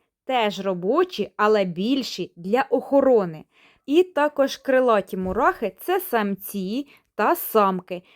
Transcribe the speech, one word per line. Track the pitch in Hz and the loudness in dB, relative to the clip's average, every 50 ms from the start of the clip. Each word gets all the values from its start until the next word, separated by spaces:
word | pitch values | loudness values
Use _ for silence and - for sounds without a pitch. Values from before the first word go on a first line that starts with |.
| _ _ _ _ _ | _ _ _ _ _
теж | - 262 240 220 208 185 196 | -4 0 0 0 0 -2 -2
робочі, | 190 196 190 175 175 190 262 339 370 359 - - 196 - - - | -4 -4 -4 -2 -2 0 2 2 0 0 -2 -6 -6 -6 -2 0
але | 208 208 214 208 196 | 2 4 4 2 2
більші, | 185 165 170 196 240 277 277 226 - - - 175 - _ | 0 -2 -2 -2 0 0 -2 -2 -4 -8 -8 -10 -10 _
для | 170 170 190 214 254 269 - | -12 -6 -2 0 0 0 0
охорони. | 240 269 - - 277 277 269 269 247 214 190 170 156 156 - _ _ _ _ _ _ _ _ | -2 -2 0 2 2 4 6 6 4 4 2 0 -4 -12 -18 _ _ _ _ _ _ _ _
І | - 277 339 359 | 0 2 2 2
також | 370 - 285 294 302 294 - 269 269 - - | 2 0 0 -2 0 2 0 0 0 -2 -4
крилаті | - - 262 262 254 247 220 202 190 - - 190 | -2 0 2 2 4 4 2 2 0 -2 -6 -6
мурахи — | 185 185 185 214 285 349 370 - 240 190 - - | -6 -4 -2 0 0 0 0 -2 -4 -8 -8 -8
це | - - 370 381 | -4 -4 -2 -2
самці | - - 240 226 208 202 196 196 - - - 202 185 190 220 269 285 - _ _ _ _ _ | -2 -2 -2 -2 -2 -2 -4 -6 -10 -10 -10 -8 -6 -6 -6 -6 -8 -10 _ _ _ _ _
та | - 214 262 339 | -2 0 0 0
самки. | 339 - - - 220 202 196 190 185 - - 180 175 - _ _ | -2 -4 0 2 2 2 2 0 -2 -6 -8 -12 -12 -12 _ _